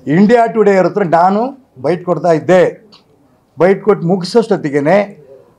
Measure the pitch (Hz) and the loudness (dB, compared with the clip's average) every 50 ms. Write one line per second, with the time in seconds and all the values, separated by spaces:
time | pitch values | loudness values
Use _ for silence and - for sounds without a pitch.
0 | _ 139 147 180 208 202 240 233 226 220 180 220 208 202 196 190 185 165 - 208 | _ -2 2 2 4 4 4 2 2 0 0 0 2 2 2 2 0 0 0 -2
1 | 208 160 160 165 175 190 196 208 240 269 285 - _ _ _ 131 123 143 180 170 | -2 0 2 2 2 2 0 -2 -4 -6 -8 -14 _ _ _ -8 -6 -6 -6 -4
2 | 180 180 170 156 156 175 165 151 127 143 180 185 165 127 - - _ _ - _ | -4 -6 -6 -4 0 -2 -2 0 0 0 2 2 2 0 -2 -8 _ _ -20 _
3 | _ _ _ _ _ _ _ _ _ _ _ - 165 185 196 - - 214 196 156 | _ _ _ _ _ _ _ _ _ _ _ 0 0 0 0 0 0 -2 -2 0
4 | 160 165 185 190 170 - - 233 220 226 202 156 - 147 135 147 139 151 185 202 | 0 -4 -4 -4 -4 -2 -2 -2 0 0 -4 -4 -4 -4 -4 -2 0 0 0 0
5 | 202 202 - - - - - - _ _ _ | -2 -4 -10 -20 -20 -20 -20 -20 _ _ _